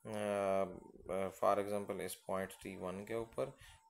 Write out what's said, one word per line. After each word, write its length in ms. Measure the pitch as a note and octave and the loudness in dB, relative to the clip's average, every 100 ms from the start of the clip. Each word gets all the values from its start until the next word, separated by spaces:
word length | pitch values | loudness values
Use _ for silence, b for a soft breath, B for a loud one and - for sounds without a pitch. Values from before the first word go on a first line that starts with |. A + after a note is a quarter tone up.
| A2 | -6
अ, 40 | |
अ, 1200 | G#2+ G#2 G2+ G2 F#2+ F#2 F2+ - - - F#2+ F#2+ - | -2 2 4 4 4 2 -2 -14 -10 -2 0 -2 4
for 200 | G2+ G2+ | 6 6
example 360 | G2+ G#2 G2+ F#2+ | 4 0 -2 -2
इस 140 | F#2 | -4
पॉइंट 360 | - - F#2+ F#2+ | -6 -2 -2 -2
टी 260 | - G2+ F#2 | -6 -10 -6
वन 280 | F#2 F#2+ | -4 -4
के 100 | G#2 | -4
ऊपर। 420 | A2+ A#2 - C3+ - b b | -4 -4 -4 -6 -8 b b